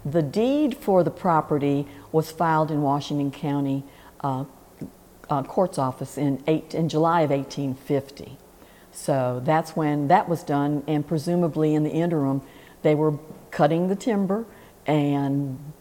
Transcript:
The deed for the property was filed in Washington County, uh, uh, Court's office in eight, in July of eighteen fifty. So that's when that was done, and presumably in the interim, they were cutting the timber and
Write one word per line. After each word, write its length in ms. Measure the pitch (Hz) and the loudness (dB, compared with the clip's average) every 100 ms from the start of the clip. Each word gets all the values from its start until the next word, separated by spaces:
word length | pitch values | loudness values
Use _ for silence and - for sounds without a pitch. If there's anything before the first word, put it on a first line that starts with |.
The 180 | 151 160 | -2 0
deed 540 | 147 160 233 285 302 240 | 0 2 2 2 0 0
for 280 | - 190 | 2 4
the 80 | 175 | 4
property 760 | - 190 160 151 151 143 143 143 - - | 0 0 2 2 0 2 0 -2 -10 -4
was 220 | 160 156 | -2 0
filed 400 | - 165 160 156 | 0 2 2 2
in 100 | 151 | 0
Washington 480 | 143 143 - 143 139 | 0 0 -2 -2 -4
County, 520 | 135 151 143 139 139 135 - - - | -4 -2 -2 0 -2 -6 -16 -20 -8
uh, 240 | 139 131 143 - - - - - - - - | -4 -4 -6 -14 -20 -16 -16 -16 -20 -14 -4
uh, 140 | 147 | -4
Court's 340 | 131 - 180 - | -2 0 0 0
office 400 | 131 127 135 - | -4 -4 -8 -2
in 240 | 143 131 - | -2 0 0
eight, 260 | 156 - | 0 -2
in 160 | - 165 | -2 0
July 340 | 156 165 170 | 2 2 4
of 100 | 156 | 2
eighteen 420 | 139 135 - 139 | 0 -2 -6 -4
fifty. 640 | 127 - 143 135 - - 135 - - - - - | -4 -2 -2 -2 -12 -18 -18 -20 -20 -20 -20 -20
So 500 | - - 139 127 123 | -8 -2 0 0 -2
that's 300 | 127 156 165 | 2 2 0
when 320 | - 151 147 139 | -2 0 2 4
that 220 | 185 196 | 4 4
was 160 | 165 | -2
done, 400 | - 143 143 147 139 | -2 0 0 0 -2
and 180 | 156 | -2
presumably 720 | 151 165 139 175 170 151 156 | 0 -2 0 2 2 2 2
in 80 | 151 | 2
the 80 | 151 | 2
interim, 520 | 160 170 165 139 139 - - - - | 0 0 0 0 0 -4 -16 -20 -2
they 120 | 160 | 2
were 240 | 147 156 147 - - - | 2 2 0 -6 -20 -8
cutting 380 | - 151 165 180 | 2 2 2 0
the 80 | 196 | -2
timber 500 | - 202 190 202 226 - - - - | 0 0 0 -2 -4 -14 -20 -10 0
and 720 | 151 143 143 139 139 139 131 147 - | 2 2 0 0 0 -2 -6 -12 -10